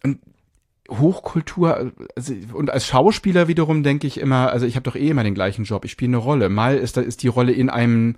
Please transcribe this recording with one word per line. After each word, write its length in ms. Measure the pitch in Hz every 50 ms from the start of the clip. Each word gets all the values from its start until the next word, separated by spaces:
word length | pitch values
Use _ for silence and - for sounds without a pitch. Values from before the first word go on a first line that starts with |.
| -
und 160 | 135 139 - _ _ _ _ _ _ _ _ _ _ _ _ _ -
Hochkultur, 1000 | - 101 143 170 190 - - - - 165 151 - - 180 170 165 156 - - 127 - - - - -
also, 180 | - 123 135 127 98 - 117 113
und 140 | - 151 139
als 140 | - 131 -
Schauspieler 600 | - - 131 143 208 214 - - 202 175 180 170
wiederum 380 | 160 170 165 160 151 160 156 143
denke 240 | 143 139 147 - 139
ich 100 | - -
immer, 320 | - 139 131 127 127 -
also 160 | - 120 127
ich 80 | 123 123
hab 80 | 127 -
doch 140 | 123 -
eh 120 | 120 139 156
immer 140 | 160 131 113
den 140 | 104 98
gleichen 260 | 98 92 98 98 - 107
Job, 200 | - 110 98 -
ich 80 | 107 -
spiele 160 | - 127 123
eine 60 | 123
Rolle. 320 | 120 110 131 151 139 104 95
Mal 300 | 98 107 113 127 139 135
ist 180 | 120 120 -
da, 40 | 127
ist 220 | 123 127 117 - -
die 60 | 123
Rolle 240 | 117 127 123 123 120
in 180 | 117 131 131
einem 460 | - 117 120 117 117 113 113 117 113